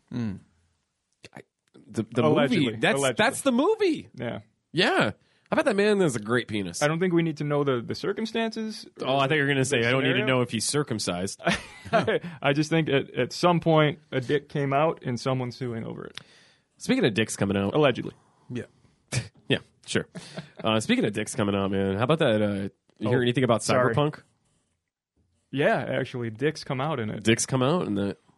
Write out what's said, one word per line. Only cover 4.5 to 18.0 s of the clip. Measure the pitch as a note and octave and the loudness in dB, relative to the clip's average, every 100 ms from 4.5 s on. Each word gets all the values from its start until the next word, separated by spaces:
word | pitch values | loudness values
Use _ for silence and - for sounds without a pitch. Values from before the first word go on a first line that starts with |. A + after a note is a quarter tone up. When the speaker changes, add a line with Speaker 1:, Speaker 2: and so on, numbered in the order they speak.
| _ _ | _ _
Speaker 2:
Yeah. | D3 A3 F#4 A2+ - _ _ _ A#3 | 0 0 2 0 -2 _ _ _ -2
I | |
bet | D#4 | 2
that | G3 | 2
man | G#3 G3+ | 2 4
has | F3 A#2+ | 2 0
a | |
great | G#2 B2 A2 | 0 0 0
penis. | G#2 F#2 E2 | -4 -4 0
Speaker 3:
I | D3 | 0
don't | E3 | 0
think | F#3 | 0
we | E3+ | 2
need | E3 D3 | 0 -2
to | D3 | -2
know | D3 | 0
the, | C#3 B2 | 0 -2
the | A2+ A2 | -4 -6
circumstances. | D#3+ G#3+ A3 A3+ A3+ A3 A3 A3 - - | -6 -4 -4 -4 -4 -6 -10 -12 -16 -8
Speaker 2:
Oh, | B2+ C#3 | -2 2
I | C3+ | 2
thought | D#3 | 2
you | |
were | C#3 | 2
gonna | C#3 | 2
say, | C3 C3+ | 2 2
Speaker 3:
The | A#2 | 2
Speaker 2:
"I | |
don't | C3 | 2
need | C3+ | 2
to | C3 | 2
Speaker 3:
scenario. | C3 B2+ | 2 2
Speaker 2:
know | |
if | A#2+ | 2
he's | A2+ - | -2 -2
circumcised." | D3 C#3+ G#2+ - F2 G2 - - G#3 - | -2 -2 -4 -4 -4 -4 -4 -2 -2 -6
Speaker 3:
<laughs> | - - A3+ G#3 F3+ F3 E3 | -18 -2 0 2 0 -4 -4
I | C#3 | 0
just | C#3+ D3+ | 0 2
think | E3 D3+ | 0 2
at, | C3+ - | 0 0
at | - B2+ | -2 -4
some | - F3 E3+ | 2 2 4
point | E3 D#3 D3+ - _ | 4 4 4 0 _
a | C3 | -4
dick | B2 C#3+ - | 0 -2 -2
came | D3+ C#3 | -4 0
out | C#3 D#3+ - C3+ | 2 2 0 -4
and | A#2+ | -4
someone's | C3+ C3 B2 - | -2 -2 -4 -6
suing | B2 A2+ A#2 | -8 -6 -8
over | A#2 G1+ | -10 -12
it. | - - - _ _ _ _ | -16 -18 -20 _ _ _ _
Speaker 2:
Speaking | - C4 D#3 | -2 2 2
of | |
dicks | G#2 A2 - | 2 0 0
coming | G2+ G2 | 0 0
out. | G2 | 0
Speaker 3:
Allegedly. | D3+ C#3+ A2+ | 4 4 2